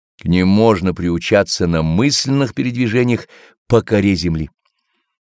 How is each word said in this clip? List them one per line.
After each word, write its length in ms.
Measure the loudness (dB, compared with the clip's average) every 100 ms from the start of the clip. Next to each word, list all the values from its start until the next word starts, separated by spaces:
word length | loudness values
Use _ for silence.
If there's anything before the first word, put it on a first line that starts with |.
| _ _
К 40 | -2
ним 220 | 0 2
можно 460 | 4 4 2 0
приучаться 720 | -4 -2 -4 0 0 0 -2 -2
на 160 | 0
мысленных 720 | 0 0 0 -2 -2 -2 -2
передвижениях 720 | -4 -6 -4 -2 0 0 -2 -4 -20 -20 _ -2
по 160 | 0
коре 320 | 2 0 2
земли. 360 | 0 -2 -4 -6 _ _ _ _ _ _ _ _